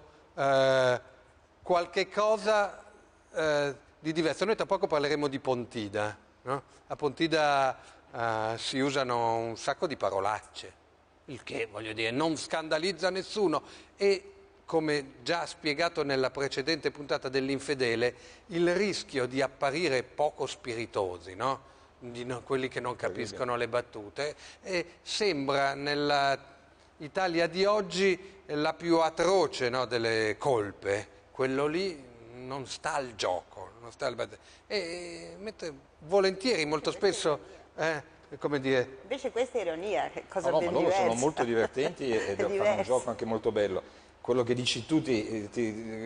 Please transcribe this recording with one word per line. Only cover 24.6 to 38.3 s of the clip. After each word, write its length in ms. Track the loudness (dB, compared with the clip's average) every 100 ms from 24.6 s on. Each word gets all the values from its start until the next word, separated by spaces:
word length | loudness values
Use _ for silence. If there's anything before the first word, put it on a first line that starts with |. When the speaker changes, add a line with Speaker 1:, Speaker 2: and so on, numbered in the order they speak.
Speaker 1:
e 240 | -4 -4 -4 -12
sembra 680 | -8 0 0 0 0 2 2
nella 640 | 0 -2 0 2 2 2 0 -4 -20 -20 -20 -20 -16
Italia 480 | -6 -2 0 2 2
di 180 | 2
oggi 800 | 2 2 0 2 4 2 -4 -18 -6
la 280 | -2 0
più 240 | 0 4 4
atroce, 720 | 4 4 4 6 4 2 0
no, 160 | 2 0
delle 500 | 0 2 2 2 2
colpe. 720 | 2 2 0 -4 -2 -2 -4 -16 -10
Quello 360 | -2 0 0 0
lì 380 | -2 -4 -8 -16 -20 -20
non 320 | -14 -10 -10 -10
sta 280 | -6 -4
al 200 | -4 -4
gioco, 560 | -4 -2 -2 -6 -16 -16 -16
non 100 | -20
sta 140 | -6 -6
al 80 |
bad-, 220 | -4 -8 -12 -20 -20 -8
e 720 | -6 -6 -10 -12 -14 -14 -14
mette 340 | -14 -12 -12 -12 -20 -20
volentieri, 640 | 0 4 4 2 0 2 2
molto 240 | 0 -2
spesso, 480 | 2 2 2 0 0 -4 -20 -14 -4
eh, 260 | -2 -2 -8 -20 -20